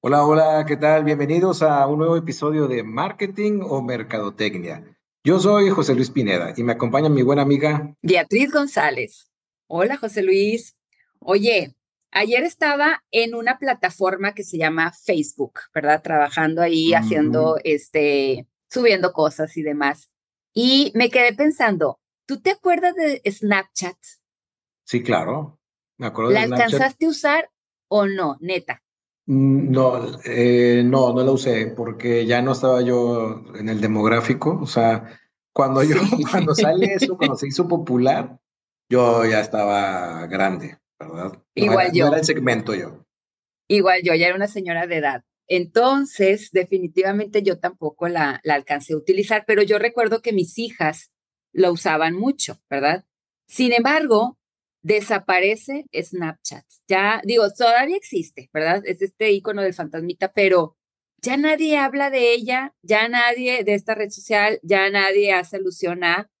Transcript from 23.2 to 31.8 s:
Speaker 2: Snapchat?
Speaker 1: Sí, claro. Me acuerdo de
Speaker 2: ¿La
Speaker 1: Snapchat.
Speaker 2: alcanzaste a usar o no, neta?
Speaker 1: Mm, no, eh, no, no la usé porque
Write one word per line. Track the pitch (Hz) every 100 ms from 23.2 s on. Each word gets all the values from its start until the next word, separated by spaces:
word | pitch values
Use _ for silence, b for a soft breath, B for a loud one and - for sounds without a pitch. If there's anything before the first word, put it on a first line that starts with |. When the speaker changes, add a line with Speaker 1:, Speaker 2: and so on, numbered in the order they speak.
Speaker 2:
Snapchat? | 202 196 214 196 190 - 180 190 - - _ _ _ _ _ _
Speaker 1:
Sí, | - 123
claro. | - 98 80 139 147 _ _ _ _ _
Me | 113
acuerdo | - 113
de |
Speaker 2:
¿La | 208
Speaker 1:
Snapchat. | 226 247 233
Speaker 2:
alcanzaste | 220 262 277 320
a |
usar | 302 294 302 320 _ _ _ _
o | 208 196
no, | 196 165 170
neta? | 170 185 175 131 _ _ _ _ -
Speaker 1:
Mm, | 135 135 135 -
no, | 131 127 123 117 -
eh, | 120 120 120 123 120 120
no, | 123 135 127
no | 120
la | 131
usé | 135 135 117 110
porque | -